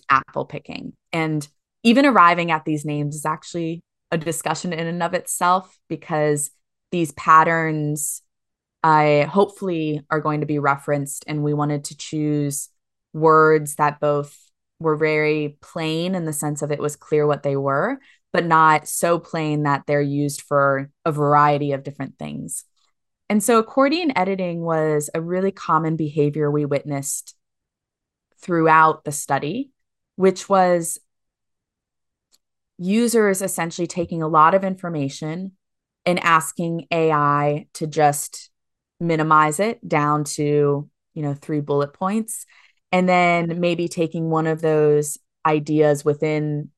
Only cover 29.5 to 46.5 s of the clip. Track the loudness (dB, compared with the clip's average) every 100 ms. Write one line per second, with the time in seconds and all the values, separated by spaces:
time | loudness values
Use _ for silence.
29.5 | -8 -10 _ _ _ _ 0 0 0 0
30.5 | 2 4 2 -2 -10 _ _ _ _ _
31.5 | _ _ _ _ _ _ _ _ _ _
32.5 | _ _ -8 -2 0 2 2 2 0 -4
33.5 | -6 -6 -6 -6 -6 -6 -4 0 4 6
34.5 | 4 0 -6 -6 -6 -6 -6 -8 -8 -10
35.5 | -16 _ _ _ _ -4 0 2 2 0
36.5 | -6 -6 -6 -4 0 2 2 2 0 0
37.5 | -2 -6 -10 -6 2 2 2 -6 -14 -20
38.5 | _ _ _ _ -6 -2 0 4 4 4
39.5 | 0 -2 -4 -2 0 2 0 -2 -4 0
40.5 | 2 2 0 -6 _ _ -8 -6 -6 -6
41.5 | -4 -2 -2 -2 -4 -4 -4 -6 -10 -16
42.5 | _ _ _ -4 0 4 4 4 2 0
43.5 | -2 -2 0 -4 -2 -2 -2 -2 0 0
44.5 | 0 2 2 4 2 0 -8 _ _ -2
45.5 | 0 0 2 4 2 0 -2 -2 -2 -2